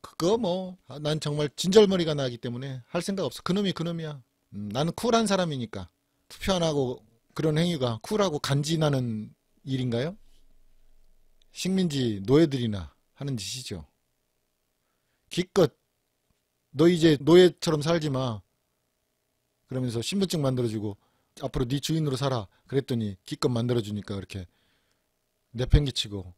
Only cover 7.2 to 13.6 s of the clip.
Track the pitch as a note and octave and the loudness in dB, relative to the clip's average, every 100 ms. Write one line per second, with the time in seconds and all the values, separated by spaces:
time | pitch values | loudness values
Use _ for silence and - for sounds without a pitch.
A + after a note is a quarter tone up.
7.2 | _ - D#3 D3+ F3 E3 B2 A2 - G#3+ | _ -2 0 2 0 0 -2 -4 -4 -2
8.2 | G3 D3 - C#3 D3 E3 D#3 C#3 B2 A2 | 0 -2 -2 -2 0 0 2 0 -2 -6
9.2 | A2+ - _ _ - C3 B2+ A#2 D3 G3+ | -10 -18 _ _ -6 -4 -2 -2 -4 -8
10.2 | - - - - - _ - - - _ | -20 -20 -20 -20 -20 _ -20 -20 -20 _
11.2 | _ _ _ - F3+ F#3+ F3 C#3+ B2 G#2 | _ _ _ -8 -2 0 0 0 -2 -2
12.2 | G2 C#3 E3 C3+ A#2+ G2+ E2 _ _ _ | 4 4 4 2 -2 -4 -10 _ _ _
13.2 | C#3+ B2+ F#2+ B2 | -8 -6 -8 -12